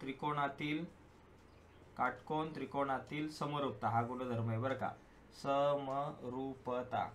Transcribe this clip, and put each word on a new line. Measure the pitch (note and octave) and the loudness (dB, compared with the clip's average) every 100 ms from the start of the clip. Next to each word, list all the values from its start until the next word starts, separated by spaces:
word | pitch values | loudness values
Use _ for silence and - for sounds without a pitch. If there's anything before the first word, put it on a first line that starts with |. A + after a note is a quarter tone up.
त्रिकोणातील, | C3+ C3+ D3+ D3 C#3 - D3 D#3 F3 - - - - - - - - - - - | -6 -2 0 2 0 0 0 0 -2 -10 -20 -20 -20 -20 -20 -20 -20 -20 -12 0
काटकोन | B2 - - D#3 D#3+ | 0 0 -2 0 0
त्रिकोणातील | C#3+ C3 C#3 C#3 C3 - D3 D#3 | -4 -4 0 2 0 -2 -4 -4
समरूपता | - D3 D3 C#3 A2+ A2+ | -2 -2 0 0 0 2
हा | A#2 | 4
गुणधर्म | A#2+ B2+ B2+ A#2 A2+ | 2 0 0 0 0
आहे | A2+ | 2
बरं | C3 | 0
का, | B2 G#2 - - - - | 0 -2 -4 -14 -20 -20
समरूपता, | - C#3 C#3 C#3+ C#3+ C3+ C3+ D3 D3+ B2+ B2+ C3+ C3 - B2 A#2+ A2+ F2+ | -6 2 4 6 4 2 0 -2 -4 -6 -4 -4 -4 -2 -2 0 0 0